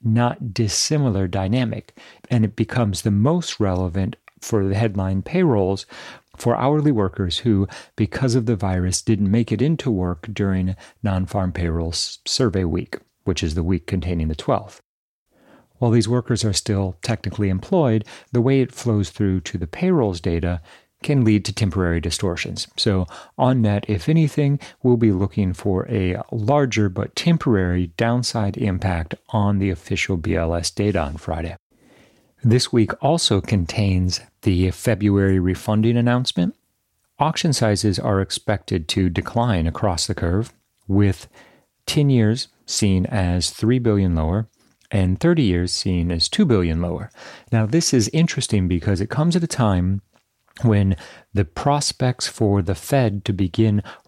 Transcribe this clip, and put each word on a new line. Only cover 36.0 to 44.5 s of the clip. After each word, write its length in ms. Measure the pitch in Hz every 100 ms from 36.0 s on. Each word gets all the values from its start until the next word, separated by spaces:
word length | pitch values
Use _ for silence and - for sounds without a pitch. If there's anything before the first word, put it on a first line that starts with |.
| 120 123 123 - 127 - _ _ _ _ _ -
Auction 340 | 147 - 170
sizes 460 | 131 113 101 107 90
are 220 | 113 98
expected 680 | 95 - - 101 - 95 78
to 200 | - 92
decline 580 | 87 - 117 120 92 80
across 400 | - 104 85 -
the 80 |
curve, 380 | - 85 95 123 - _ _ -
with 400 | 98 101 - - - - _ _ _
ten 260 | - 156 143
years 360 | 127 107 120 - _
seen 420 | - - 104 92 95
as 440 | 107 90 90 -
three 300 | - 110 127
billion 340 | 117 101 95
lower 340 | 80 78 98 110